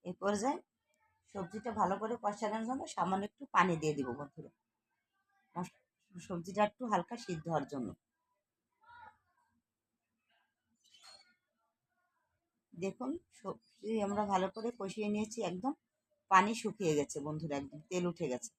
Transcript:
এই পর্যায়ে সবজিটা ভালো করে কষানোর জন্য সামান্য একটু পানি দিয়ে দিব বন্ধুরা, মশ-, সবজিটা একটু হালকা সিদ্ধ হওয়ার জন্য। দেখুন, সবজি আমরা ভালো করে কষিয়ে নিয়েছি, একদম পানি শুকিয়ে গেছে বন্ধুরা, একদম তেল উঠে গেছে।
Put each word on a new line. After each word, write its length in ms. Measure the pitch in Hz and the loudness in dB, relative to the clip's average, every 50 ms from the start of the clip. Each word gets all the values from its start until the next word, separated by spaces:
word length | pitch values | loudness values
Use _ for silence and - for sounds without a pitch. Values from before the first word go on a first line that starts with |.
| _ 180 | _ -10
এই 60 | 180 _ | -8 _
পর্যায়ে 360 | 185 202 208 202 220 269 - - - _ _ _ _ _ _ _ _ _ _ _ _ _ | 0 0 2 2 0 0 -2 -2 -8 _ _ _ _ _ _ _ _ _ _ _ _ _
সবজিটা 380 | - 196 185 170 196 214 - 240 208 214 | -6 -6 -6 -6 -6 -6 -6 -4 2 2
ভালো 140 | 196 175 196 196 | 2 2 2 0
করে 120 | 214 220 240 233 - | -2 -4 -4 -2 -2
কষানোর 400 | 208 208 - 226 208 208 226 226 226 | -2 -2 0 -2 -2 -2 -2 -2 -4
জন্য 140 | 254 277 339 320 - | -4 -4 -6 -6 -2
সামান্য 260 | - 175 180 190 196 202 214 | -2 0 2 2 0 -2 -4
একটু 140 | _ _ 277 - - | _ _ -16 2 4
পানি 180 | 185 175 185 170 156 | 4 6 6 4 2
দিয়ে 140 | 156 151 151 147 | 2 0 0 0
দিব 100 | 131 127 120 139 | -2 -2 -2 -6
বন্ধুরা, 320 | 143 143 _ - - - _ _ _ _ _ _ _ _ _ _ _ _ _ _ _ _ _ _ _ _ _ | -8 -12 _ -16 -16 -16 _ _ _ _ _ _ _ _ _ _ _ _ _ _ _ _ _ _ _ _ _
মশ-, 240 | 170 180 - _ _ _ _ _ _ _ _ 190 175 - - | -8 -8 -8 _ _ _ _ _ _ _ _ _ -18 -10 -6
সবজিটা 320 | 190 175 170 190 185 202 208 208 | -6 -6 -6 -4 2 2 2 2
একটু 140 | - _ 254 233 | 2 _ -2 2
হালকা 220 | 214 180 175 - 240 233 - | 2 2 2 0 -8 -10 -6
সিদ্ধ 200 | - 175 160 156 165 | -6 -6 -6 -4 0
হওয়ার 160 | 165 147 143 - | 0 0 0 -2
জন্য। 160 | 143 135 120 92 82 _ _ _ _ _ _ _ _ _ _ _ _ _ _ _ _ 932 _ 932 480 480 480 855 - _ _ _ _ _ _ _ _ _ _ _ _ _ _ _ _ _ _ _ _ _ _ _ _ _ _ _ _ _ _ _ _ _ _ _ _ - - - - - _ _ _ _ _ _ _ _ _ _ _ _ _ _ _ _ _ _ _ _ _ _ _ _ _ _ _ _ _ _ - 170 175 | -6 -6 -6 -6 -8 _ _ _ _ _ _ _ _ _ _ _ _ _ _ _ _ _ _ -20 -20 -20 -20 -20 -20 _ _ _ _ _ _ _ _ _ _ _ _ _ _ _ _ _ _ _ _ _ _ _ _ _ _ _ _ _ _ _ _ _ _ _ _ -20 -20 -20 -20 -20 _ _ _ _ _ _ _ _ _ _ _ _ _ _ _ _ _ _ _ _ _ _ _ _ _ _ _ _ _ _ -8 -4 -4
দেখুন, 260 | 196 190 _ 247 262 330 349 _ _ _ - | -4 -4 _ -4 -4 -4 -6 _ _ _ -12
সবজি 520 | - 190 - 226 _ _ _ _ - 208 226 220 202 | -10 -10 -10 -10 _ _ _ _ -4 -2 0 0 2
আমরা 160 | 196 202 208 208 202 | 2 2 0 2 4
ভালো 140 | 196 185 185 185 - | 4 4 4 2 -2
করে 140 | 226 220 240 240 - | -4 -4 -4 -4 -4
কষিয়ে 320 | 196 - - 220 208 208 208 | -6 -6 -4 -2 0 0 2
নিয়েছি, 240 | 208 220 220 - 233 208 175 | 0 0 -2 -2 -4 -2 -2
একদম 220 | 175 180 185 269 302 _ _ _ _ _ _ _ _ _ _ _ | -2 0 -2 -2 -2 _ _ _ _ _ _ _ _ _ _ _
পানি 200 | 190 185 190 214 226 226 | 8 8 8 8 2 0
শুকিয়ে 360 | - 214 - - 196 165 156 147 | -2 -4 -2 2 2 4 4 4
গেছে 180 | 143 - - 151 143 | 2 2 -2 -6 -4
বন্ধুরা, 280 | 151 151 156 151 151 143 139 | -4 -4 -4 -4 -2 -2 -2
একদম 200 | 143 139 - 151 156 _ | -4 -6 -12 -16 -10 _
তেল 140 | 180 180 175 175 | -2 0 0 0
উঠে 140 | 170 - 170 135 | 0 0 -2 -2
গেছে। 180 | 123 120 - - _ | 0 -2 -4 -10 _